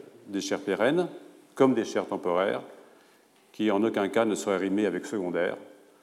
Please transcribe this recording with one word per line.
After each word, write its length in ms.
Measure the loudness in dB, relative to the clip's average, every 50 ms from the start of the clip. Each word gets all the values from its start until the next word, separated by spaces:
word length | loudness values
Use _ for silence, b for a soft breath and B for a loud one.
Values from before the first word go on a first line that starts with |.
| -18 -20 -20 -20 -16 -6
des 140 | -6 -6
chaires 180 | -2 -2 -4 -4
pérennes, 480 | -2 -2 0 2 4 4 4 2 0 -2 -4 -12 -18 -20 -20 -20 -20 -20 2
comme 180 | 4 4 6 6
des 120 | 4 0
chaires 200 | 0 -2 -4 -2
temporaires, 560 | -2 -4 -4 -2 0 2 2 2 0 0 -4 -6 -10 -18 -20 b b b b b b b b b b b _ _ _
qui 200 | -8 -2 0 2
en 120 | 2 2 2
aucun 260 | 2 2 0 -2 0
cas 160 | 2 2 2
ne 100 | 2 0
seraient 220 | -2 0 -2 0 0
rimées 280 | 0 0 0 0 0
avec 220 | 0 0 -2 -6 -6
secondaire, 500 | -6 -4 -4 -2 -2 0 -2 -2 -2 -6 -12 -18 -20 -20 b b b b